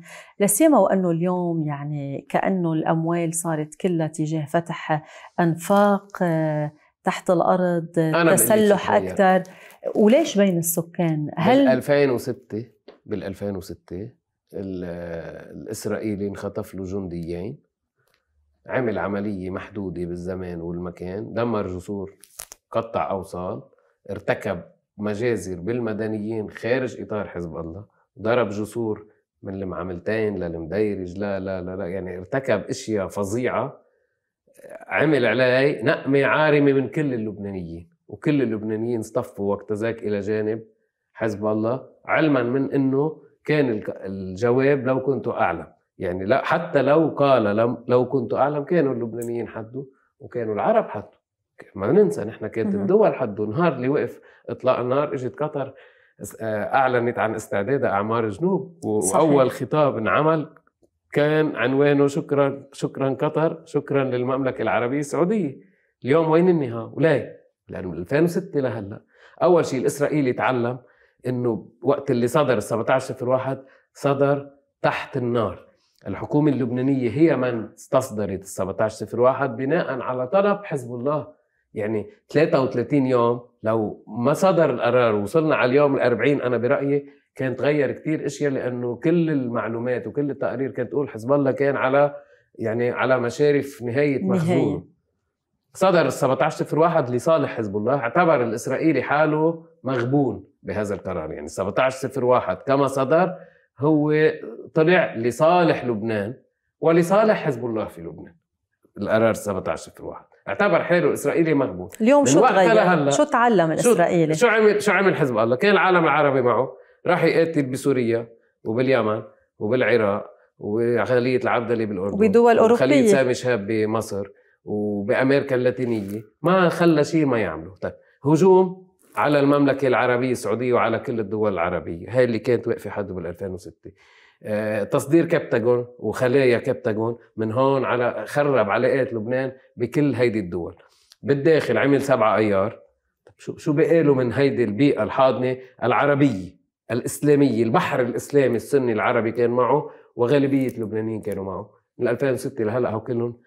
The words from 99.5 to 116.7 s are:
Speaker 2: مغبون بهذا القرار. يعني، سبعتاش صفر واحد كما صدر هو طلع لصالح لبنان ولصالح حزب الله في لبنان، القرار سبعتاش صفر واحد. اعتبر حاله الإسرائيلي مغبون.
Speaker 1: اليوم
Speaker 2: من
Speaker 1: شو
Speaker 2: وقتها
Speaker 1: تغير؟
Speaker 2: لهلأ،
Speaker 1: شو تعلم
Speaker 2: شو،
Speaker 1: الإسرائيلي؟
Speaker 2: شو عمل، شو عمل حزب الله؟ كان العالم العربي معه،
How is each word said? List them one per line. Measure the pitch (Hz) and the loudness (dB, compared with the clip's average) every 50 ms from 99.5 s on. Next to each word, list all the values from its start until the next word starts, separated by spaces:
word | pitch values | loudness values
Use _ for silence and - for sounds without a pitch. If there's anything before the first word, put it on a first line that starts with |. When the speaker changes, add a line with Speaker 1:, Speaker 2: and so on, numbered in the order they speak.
| 165 165 - - _ _ - | 0 -4 -10 -20 _ _ -8
Speaker 2:
مغبون | 127 135 120 117 127 139 147 139 117 98 90 - - _ _ - | -6 -4 -2 -2 0 2 2 2 0 -2 -6 -10 -18 _ _ -10
بهذا | 95 87 101 107 101 101 | -8 -6 -4 -4 -4 -6
القرار. | 90 - 95 90 85 78 78 | -6 -6 -8 -8 -6 -8 -8
يعني، | 73 73 73 | -10 -12 -12
سبعتاش | 76 - - 92 98 - 143 131 135 131 | -10 -6 -6 -4 -2 0 0 0 0 0
صفر | - 139 123 - 139 123 | -4 -8 -8 -4 -2 2
واحد | 123 123 117 - - 92 | 2 2 2 2 -2 -4
كما | - - 143 135 139 139 | -4 -2 0 2 2 2
صدر | 131 135 139 135 123 156 170 185 180 - - - - _ _ _ _ _ - | 2 0 -2 0 2 2 2 2 0 -2 -8 -16 -20 _ _ _ _ _ -2
هو | 139 156 156 151 147 151 151 151 156 156 - - - - 117 - - - - | 2 2 2 2 2 2 2 4 4 2 2 -2 -8 -14 -16 -16 -16 -4 0
طلع | 160 156 170 185 175 143 104 - | 2 4 4 4 4 2 0 -2
لصالح | 113 113 120 117 - 156 165 180 180 170 156 139 - 127 | -4 -2 -2 0 2 4 4 4 4 4 2 2 0 -2
لبنان | 123 117 101 107 113 110 104 98 110 135 - _ _ _ _ _ _ _ _ | -4 -4 -4 -4 -4 -2 -4 -4 -6 -8 -12 _ _ _ _ _ _ _ _
ولصالح | 147 160 165 175 170 170 190 208 226 220 196 - - | 0 2 4 4 4 4 4 4 4 4 2 2 0
حزب | 156 127 113 123 | -4 -4 -4 -4
الله | 117 113 107 101 | -6 -4 -4 -6
في | - - 85 | -8 -10 -12
لبنان، | 85 82 - 95 90 - - _ _ _ _ _ _ _ _ _ _ _ _ | -14 -14 -14 -14 -18 -20 -20 _ _ _ _ _ _ _ _ _ _ _ _
القرار | 95 101 82 104 110 113 110 101 | -8 -2 0 2 2 2 2 0
سبعتاش | - - 104 95 92 90 85 80 76 | -2 -4 -6 -6 -4 -4 -6 -6 -6
صفر | - - - - - | -10 -16 -18 -16 -14
واحد. | 82 76 - - _ _ _ _ | -14 -14 -16 -18 _ _ _ _
اعتبر | - 98 - 202 196 170 156 - | -8 -2 -2 0 2 2 0 2
حاله | - 175 175 151 | 0 0 2 2
الإسرائيلي | 135 - - - 139 113 160 165 160 151 | 0 0 -2 -2 -2 0 0 2 2 2
مغبون. | 135 - - 185 90 90 - - - | 0 0 -2 -4 -8 -12 -12 -6 0
Speaker 1:
اليوم | 220 240 285 294 | 2 4 4 4
Speaker 2:
من | 277 | 4
Speaker 1:
شو | - - 175 | 4 4 6
Speaker 2:
وقتها | 240 262 196 294 277 | 6 6 6 4 4
Speaker 1:
تغير؟ | 240 220 | 6 6
Speaker 2:
لهلأ، | 214 196 180 180 156 143 139 | 6 4 4 4 2 2 2
Speaker 1:
شو | 139 - 302 | 2 2 2
تعلم | 302 277 233 240 247 226 175 165 | 2 2 2 4 4 4 4 4
Speaker 2:
شو، | 160 156 | 2 0
Speaker 1:
الإسرائيلي؟ | - 160 247 220 180 170 - 185 170 160 151 156 | 2 2 4 4 4 4 4 4 2 2 2 2
Speaker 2:
شو | 156 247 | 2 2
عمل، | 226 208 220 214 214 202 208 | 4 4 4 4 4 4 2
شو | - 208 | 2 2
عمل | 180 190 196 190 147 | 2 4 4 2 2
حزب | 131 156 131 117 | 2 0 0 2
الله؟ | 104 113 117 127 | 2 2 2 2
كان | - 190 208 | 2 4 4
العالم | 196 180 170 190 180 175 160 | 4 4 4 4 4 4 4
العربي | 151 139 151 147 143 131 135 | 4 4 4 4 4 2 2
معه، | 120 123 110 110 135 - | 2 2 2 2 0 -2